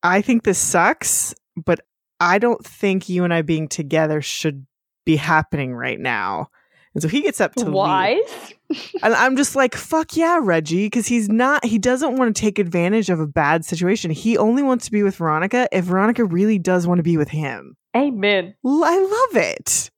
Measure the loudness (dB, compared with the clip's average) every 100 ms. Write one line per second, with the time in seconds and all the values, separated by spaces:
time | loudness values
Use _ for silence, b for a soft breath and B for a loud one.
0 | 2 0 2 0 2 0 0 2 2 0
1 | -2 -2 -4 -8 _ -12 -2 -2 -2 _
2 | _ _ 2 2 2 -2 -6 -4 -2 -2
3 | -2 -2 0 0 0 -2 -2 -6 -2 0
4 | 2 0 -4 -4 -4 -6 -14 _ _ _
5 | 0 0 4 2 2 -4 -4 -6 -6 -6
6 | -4 -2 -2 -4 -6 b b b b -6
7 | -2 0 -2 0 -2 -2 -2 0 0 2
8 | 2 0 -2 -6 -20 -20 _ -10 -8 -2
9 | 0 4 2 2 0 2 0 0 -4 -2
10 | -2 0 2 2 2 0 0 -2 0 -2
11 | 0 0 2 2 2 0 0 0 0 0
12 | 0 0 0 2 -2 0 0 0 2 2
13 | 2 0 0 0 2 2 -2 -2 0 0
14 | -2 -4 0 2 2 2 2 0 -2 0
15 | 0 0 -2 0 0 0 0 0 0 2
16 | 2 2 0 2 2 2 2 0 2 0
17 | 2 2 0 -2 -6 -8 -14 -20 _ -2
18 | 0 0 2 2 0 -6 -2 2 2 2
19 | 2 2 2 2 0 -4 -6 -6 -6